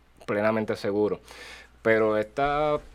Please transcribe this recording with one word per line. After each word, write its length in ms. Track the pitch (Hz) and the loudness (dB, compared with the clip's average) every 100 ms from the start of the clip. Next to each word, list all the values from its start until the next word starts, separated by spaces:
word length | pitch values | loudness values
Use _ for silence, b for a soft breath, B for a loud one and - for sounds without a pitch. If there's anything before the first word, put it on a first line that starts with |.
| _ _ - | _ _ -4
plenamente 500 | 104 107 110 107 107 | 0 2 0 -2 -4
seguro. 440 | 107 101 104 90 B B B B B - | -2 0 0 0 B B B B B -4
Pero 380 | 113 110 110 107 | 2 4 4 2
esta... 600 | 104 - 139 143 151 151 - | -2 -2 -2 0 0 -2 -4